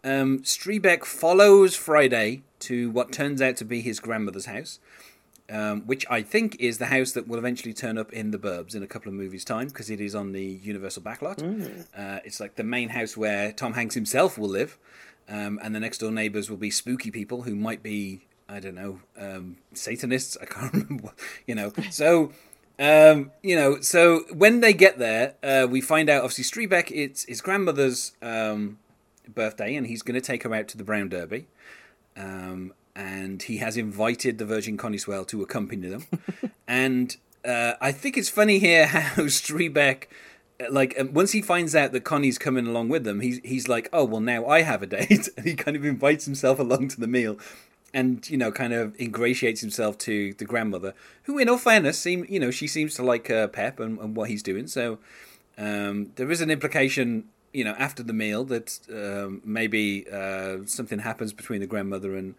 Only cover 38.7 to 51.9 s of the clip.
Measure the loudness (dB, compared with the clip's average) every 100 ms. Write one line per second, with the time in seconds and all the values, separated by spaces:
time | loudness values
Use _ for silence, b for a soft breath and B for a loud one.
38.7 | 8 8 4 2 0 2 0 -2 -2 0
39.7 | 4 4 2 -8 B B B B -12 -2
40.7 | 2 2 0 0 2 4 2 0 0 2
41.7 | 2 2 -2 0 2 2 0 0 0 0
42.7 | -2 0 -2 -2 -2 -4 -4 -6 -6 -2
43.7 | -2 0 0 2 0 0 0 4 4 4
44.7 | 0 -4 -2 4 4 4 -6 -6 -4 -4
45.7 | -2 -2 2 2 2 -2 0 2 2 2
46.7 | 0 0 -4 -2 0 0 -4 B B B
47.7 | B _ -2 0 -2 -4 -2 -2 -2 -2
48.7 | -2 -4 -6 -6 -2 0 2 0 -2 -6
49.7 | -2 -4 -2 -2 -2 -2 -6 -6 -4 -2
50.7 | -4 -8 -12 B B -6 0 2 4 6
51.7 | 6 4